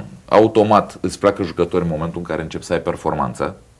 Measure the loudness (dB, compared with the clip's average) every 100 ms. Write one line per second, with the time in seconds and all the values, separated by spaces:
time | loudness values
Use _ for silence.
0 | -10 -18 2 4 6 4 4 4 2 -4
1 | -8 0 0 0 -2 -2 -2 0 -2 -2
2 | -4 -6 -6 -6 -6 -8 -4 -4 -2 -4
3 | -4 -2 -2 -4 -6 -6 -18 _